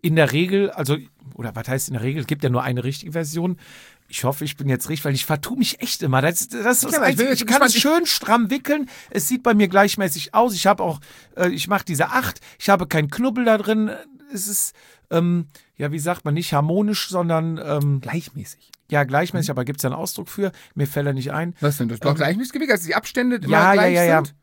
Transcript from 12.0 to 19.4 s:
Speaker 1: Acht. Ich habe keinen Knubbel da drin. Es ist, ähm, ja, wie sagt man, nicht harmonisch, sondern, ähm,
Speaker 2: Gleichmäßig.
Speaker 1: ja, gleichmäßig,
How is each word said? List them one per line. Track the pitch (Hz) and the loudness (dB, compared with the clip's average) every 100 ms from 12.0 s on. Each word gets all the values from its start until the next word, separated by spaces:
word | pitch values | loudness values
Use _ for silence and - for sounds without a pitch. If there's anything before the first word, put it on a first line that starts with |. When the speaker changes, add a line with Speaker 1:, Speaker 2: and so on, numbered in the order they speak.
| 170 | 0
Speaker 1:
Acht. | 254 254 - - - | 0 -2 -8 -20 -6
Ich | - | 2
habe | 196 180 | 2 4
keinen | 160 147 | 0 0
Knubbel | - 254 233 | -2 -2 2
da | 233 220 | 2 2
drin. | 208 220 214 - 302 262 285 | 2 0 0 -6 -14 -20 -12
Es | 240 202 | -10 -6
ist, | 208 - _ _ _ _ | -4 -6 _ _ _ _
ähm, | 165 175 175 165 - _ _ | 0 2 0 -4 -14 _ _
ja, | 143 | -6
wie | 156 | -4
sagt | 156 175 151 | -4 -4 -2
man, | |
nicht | 147 170 | -2 0
harmonisch, | 147 151 180 208 208 - | 0 2 2 0 -2 -2
sondern, | 185 170 160 165 160 | -2 0 0 0 -6
ähm, | 151 147 143 139 | -4 0 0 0
Speaker 2:
Gleichmäßig. | - 165 - - - - _ - _ | -2 -6 -6 -14 -14 -18 _ -20 _
Speaker 1:
ja, | 147 | 0
gleichmäßig, | 135 139 175 180 | 2 0 0 -2